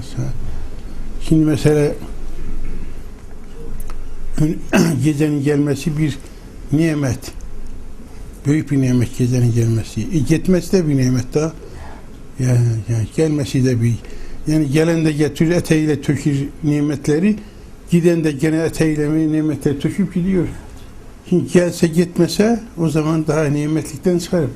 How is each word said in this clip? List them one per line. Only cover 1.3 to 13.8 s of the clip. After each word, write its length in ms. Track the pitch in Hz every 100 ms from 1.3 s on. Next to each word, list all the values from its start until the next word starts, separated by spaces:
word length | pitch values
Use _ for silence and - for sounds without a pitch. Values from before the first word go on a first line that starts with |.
| 160 156
mesela 460 | 156 151 151 147 - - - - - - - - - - - - - - - - - - - - - - - - -
gün, 220 | 156 - - 196
<clears throat> 240 | 165 135
gecenin 400 | 147 147 151 147
gelmesi 540 | 139 143 147 131 165 147
bir 200 | 151 - - - - - -
nimet. 600 | 143 165 147 135 - - - - - - - - - - - - - 139
Büyük 260 | 151 -
bir 100 | 139
nimet 360 | 131 123 120 -
gecenin 360 | 123 127 120
gelmesi. 480 | 117 117 113 - 120 117
E, 60 | 165
gitmesi 520 | 120 156 180 180 170
de 160 | 190 156
bir 100 | 135
nimet 360 | 127 127 120
daha. 180 | 151 156 - - - - - - - - -
Yani, 280 | 127 120 120 113 104
yani 180 | 113 101 -
gelmesi 500 | 160 147 135 135 127
de 160 | 117